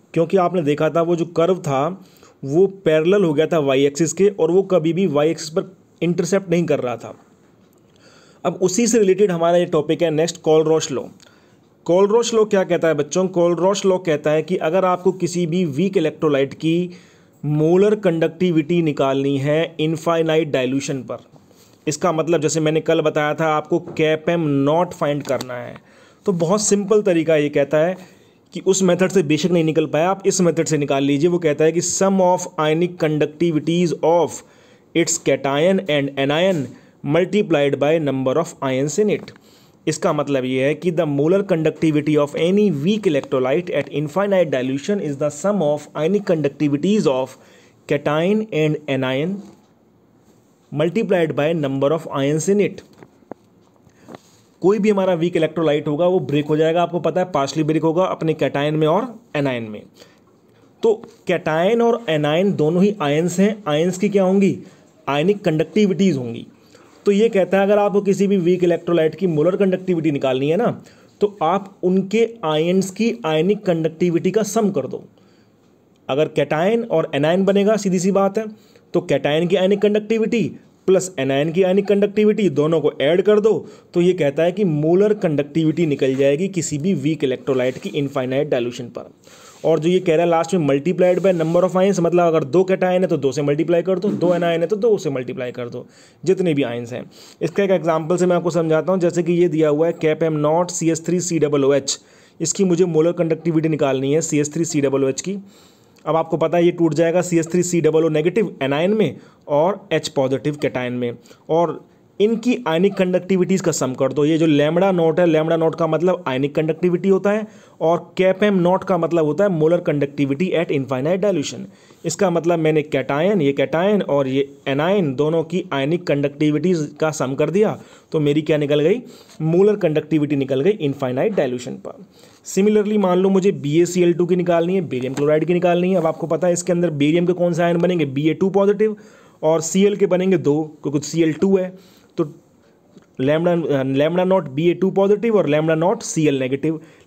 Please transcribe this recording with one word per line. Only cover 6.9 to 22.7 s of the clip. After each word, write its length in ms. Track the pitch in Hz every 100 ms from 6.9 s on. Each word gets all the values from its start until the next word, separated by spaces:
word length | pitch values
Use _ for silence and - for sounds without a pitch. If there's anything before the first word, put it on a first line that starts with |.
| 113
था। 160 | 110 - _ _ _ _ _ _ _ _ - - _ _
अब 100 | 135 180
उसी 240 | 185 180 233
से 120 | 226
रिलेटेड 320 | 196 185 208
हमारा 260 | 170 170 175
ये 80 | 175
टॉपिक 360 | 160 151 160
है 80 | 165
नेक्स्ट 280 | 151 170 -
कोलरॉश 480 | 165 156 156 160 -
लॉ। 100 | 120 - - - _ _ _ _ _ -
कोलरॉश 480 | 175 202 233 233
लॉ 120 | 226 214
क्या 180 | 202
कहता 240 | 175 165 160
है 60 |
बच्चों? 340 | 147 143 180 185
कोलरॉश 560 | 180 170 170 180 202 196
लॉ 120 | 185
कहता 340 | 185 147 151
है 100 | 156
कि 120 | 156 185
अगर 260 | 160 185 185
आपको 260 | 180 190
किसी 320 | 185 175 175 170
भी 160 | 175 175
वीक 320 | 131 190 190
इलेक्ट्रोलाइट 560 | 156 151 160 139 139
की 360 | - 156 170 180 - - _ _ _
मोलर 520 | 147 151 156 185 202 214
कंडक्टिविटी 840 | 190 165 160 160 185 160 147 175
निकालनी 560 | 160 143 135 135 139 139
है 380 | 143 151 165 -
इनफाइनाइट 720 | 156 160 175 165 160 156 160
डाइल्यूशन 500 | 135 127 135 135 139
पर, 160 | 123 123 - - _ - _ _ -
इसका 240 | 147 180
मतलब 300 | 160 156 170
जैसे 180 | 147 160
मैंने 220 | 151